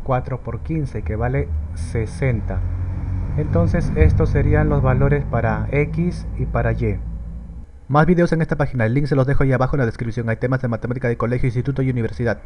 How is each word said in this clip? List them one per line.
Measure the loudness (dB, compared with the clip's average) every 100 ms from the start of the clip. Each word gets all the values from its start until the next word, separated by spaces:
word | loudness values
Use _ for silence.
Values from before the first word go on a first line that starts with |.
cuatro | -2 -2 -2 -6
por | -6 -8
quince, | -4 -2 -2 -4
que | -4 -2
vale | 0 0 0 -4 -4
sesenta. | -6 -4 -4 -4 -2 -2 0 -2 -2 -2 -2 -4 -4 -4 -2 -2 -2
Entonces, | 0 2 2 2 0 4
estos | 6 6 4
serían | 4 4 4 4
los | 4
valores | 4 4 4 2
para | 0 0 0 -2 -2
X | 0 0 0 -2 -2 -6 -4
y | -2
para | 0 0
Y. | 0 0 -2 -6 -8 -10 -10 -12 -14 -16 -18 0
Más | 2 4
videos | 4 4
en | 2
esta | 0
página, | 0 0 2 2
el |
link | 2 2
se | 2
los | 4
dejo | 4
ahí | 4
abajo | 2 2
en | 2
la | 0
descripción. | -2 -6 -4 -4
Hay | -2
temas | -2 -2
de | -2
matemática | -4 -4 -4 -2
de | -2
colegio, | -2 0 0
instituto | 0 -2 -2
y | -2
universidad. | -2 -4 -2 -2 -4